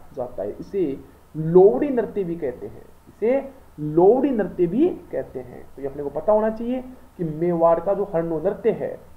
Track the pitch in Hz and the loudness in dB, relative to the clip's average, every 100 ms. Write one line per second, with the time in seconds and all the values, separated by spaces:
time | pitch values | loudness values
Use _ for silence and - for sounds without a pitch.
0 | - 139 117 - 101 - 170 196 151 135 | -14 -10 -10 -8 -8 -10 -6 -4 -2 -4
1 | - - - 156 160 180 196 254 285 247 | -12 -20 -12 -6 4 8 8 6 0 0
2 | 202 202 175 170 135 123 107 - - - | -2 -4 -4 -4 -6 -6 -12 -16 -20 -20
3 | - - 220 269 269 - - - 151 156 | -20 -4 0 0 -4 -14 -20 -8 -2 4
4 | 190 262 285 226 180 - 175 220 349 - | 6 6 2 0 -2 -2 0 2 0 0
5 | - 139 131 131 127 135 - - 139 143 | -8 -8 -8 -12 -14 -16 -18 -10 -10 -8
6 | 143 160 208 214 220 220 233 254 254 - | -8 -4 0 2 0 -4 -6 -6 -8 -18
7 | - - 160 151 175 170 170 165 202 196 | -18 -8 -6 -2 -2 2 4 4 0 -2
8 | 196 165 170 160 170 202 226 143 120 - | -2 -4 -2 -4 -4 -2 -2 -2 -6 -10
9 | - | -16